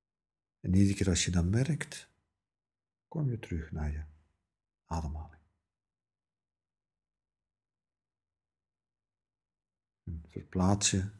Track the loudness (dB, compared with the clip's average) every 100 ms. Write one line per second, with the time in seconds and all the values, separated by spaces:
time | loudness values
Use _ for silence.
0 | _ _ _ _ _ _ 2 4 4 4
1 | 2 2 2 2 2 2 0 -2 -6 -12
2 | -18 _ _ _ _ _ _ _ _ _
3 | _ -4 -2 -4 -6 -6 -6 -6 -4 -6
4 | -10 -18 _ _ _ _ _ _ -8 -6
5 | -6 -8 -12 -18 _ _ _ _ _ _
6 | _ _ _ _ _ _ _ _ _ _
7 | _ _ _ _ _ _ _ _ _ _
8 | _ _ _ _ _ _ _ _ _ _
9 | _ _ _ _ _ _ _ _ _ _
10 | -14 -14 -12 -16 -6 0 2 4 2 0
11 | -2